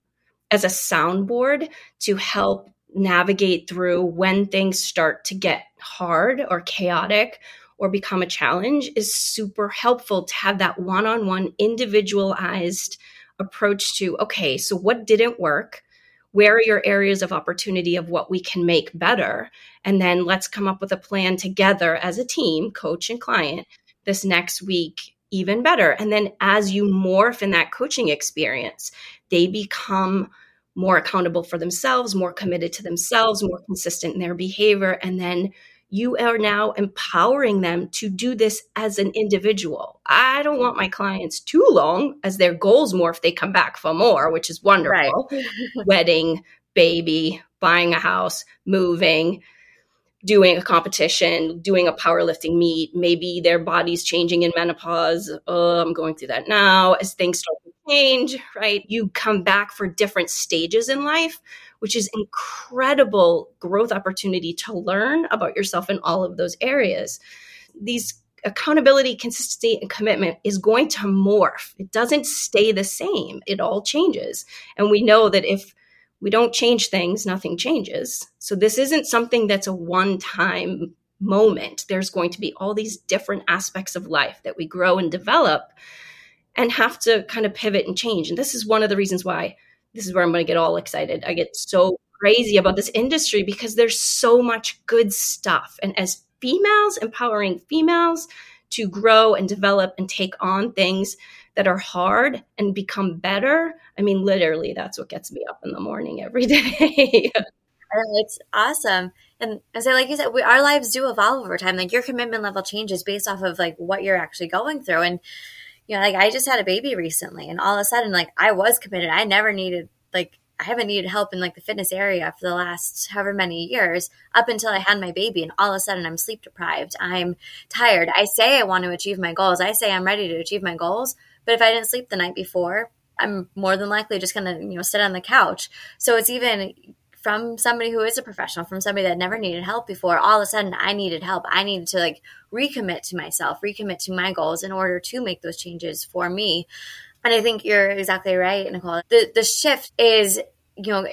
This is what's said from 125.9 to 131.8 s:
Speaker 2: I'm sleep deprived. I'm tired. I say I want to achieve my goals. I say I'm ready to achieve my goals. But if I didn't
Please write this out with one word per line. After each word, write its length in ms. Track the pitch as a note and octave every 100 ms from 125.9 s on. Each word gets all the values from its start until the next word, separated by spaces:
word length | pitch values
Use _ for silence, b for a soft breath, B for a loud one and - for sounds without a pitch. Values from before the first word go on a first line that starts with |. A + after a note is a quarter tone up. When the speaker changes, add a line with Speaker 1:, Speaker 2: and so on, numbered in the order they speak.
| F#3 E3+
Speaker 2:
I'm 100 | E3
sleep 240 | - A3
deprived. 540 | - - E3+ D#3 D#3+ -
I'm 360 | F3+ F3+ F3 F3 B B B
tired. 400 | - A#3+ F#3+ E3+ -
I 100 | G3+
say 320 | - A#3 C4+
I 60 |
want 220 | G3+ F#3 F3+
to 60 |
achieve 280 | F3 G3+ F#3+
my 140 | F3
goals. 280 | E3+ F#3+ F3
I 120 | F#3
say 180 | G#3+ G#3+
I'm 140 | F#3+ F#3+
ready 240 | G#3 F#3+
to 60 | E3
achieve 280 | E3 G3+
my 120 | F#3 E3+
goals. 400 | E3+ G#3 B3+ - b b -
But 100 | A#3
if 60 |
I 100 | A3+
didn't 160 | A#3